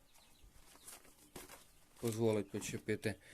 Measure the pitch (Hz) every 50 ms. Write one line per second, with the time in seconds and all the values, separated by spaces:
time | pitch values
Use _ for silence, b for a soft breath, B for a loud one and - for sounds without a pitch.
0 | - - - - - - - - - - - - - - - - - - - -
1 | - - - - - - - - - - - - - - - - - - - -
2 | - 117 107 110 117 110 107 104 98 - - 104 - - - 110 - - 107 -
3 | - 110 98 B B B